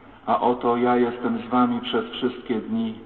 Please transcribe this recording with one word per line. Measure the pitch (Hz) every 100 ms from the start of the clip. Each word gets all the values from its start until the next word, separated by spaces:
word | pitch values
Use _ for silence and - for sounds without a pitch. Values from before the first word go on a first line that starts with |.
| - - -
A | 120
oto | 117 123 123 120
ja | 123 123
jestem | 120 - 120 113
z | -
wami | 123 123 117
przez | - 117 -
wszystkie | - 123 - - 110
dni, | 107 113 113 110